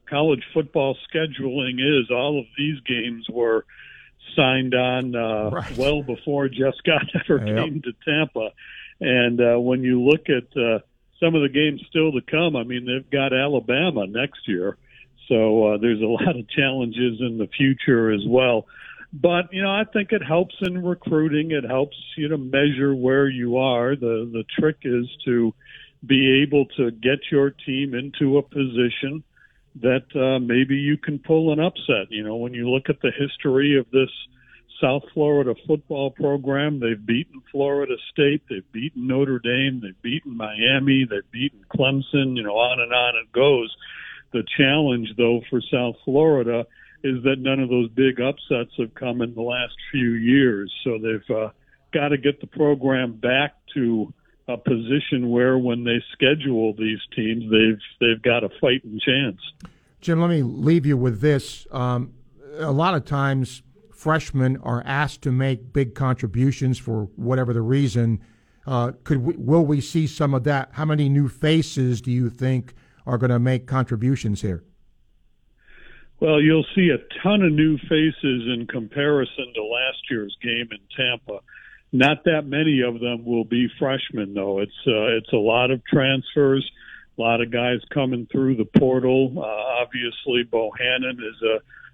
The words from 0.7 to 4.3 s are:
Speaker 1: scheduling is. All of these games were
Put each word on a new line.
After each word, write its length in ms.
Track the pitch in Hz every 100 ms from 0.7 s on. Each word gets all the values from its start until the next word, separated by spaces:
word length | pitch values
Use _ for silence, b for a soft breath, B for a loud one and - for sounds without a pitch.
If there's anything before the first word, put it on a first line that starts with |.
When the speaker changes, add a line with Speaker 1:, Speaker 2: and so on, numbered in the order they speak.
| 160 135 131 -
Speaker 1:
scheduling 680 | 160 160 131 135 139 127 123
is. 320 | 139 143 117
All 280 | 123 143 147
of 60 | 113 -
these 220 | 151 143
games 440 | 123 120 120 117 110
were 360 | 117 117 110 - B B B B _ -